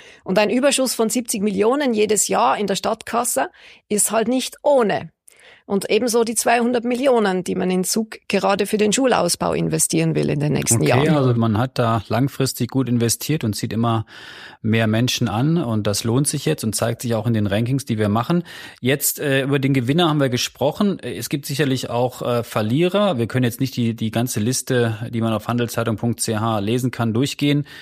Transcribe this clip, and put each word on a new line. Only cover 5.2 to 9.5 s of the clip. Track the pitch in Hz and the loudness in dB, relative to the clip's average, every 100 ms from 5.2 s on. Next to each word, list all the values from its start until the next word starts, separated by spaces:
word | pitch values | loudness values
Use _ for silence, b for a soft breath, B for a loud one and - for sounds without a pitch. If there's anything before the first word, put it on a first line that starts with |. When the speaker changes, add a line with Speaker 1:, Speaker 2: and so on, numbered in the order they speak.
| B B B B - | B B B B -4
Speaker 1:
Und | 202 - | -2 2
ebenso | 208 247 233 | 2 2 2
die | 226 | 0
zweihundert | 220 247 233 240 247 | 0 2 2 2 0
Millionen, | 233 240 277 240 208 185 | -2 0 2 2 2 0
die | 180 | -2
man | 185 185 | -2 0
in | 185 | 0
Zug | 185 220 220 - - | 0 -2 -4 -8 -4
gerade | 196 190 202 202 | 0 2 0 0
für | 214 | 0
den | 214 | 2
Schulausbau | 202 262 208 175 - 175 | 2 2 2 0 0 0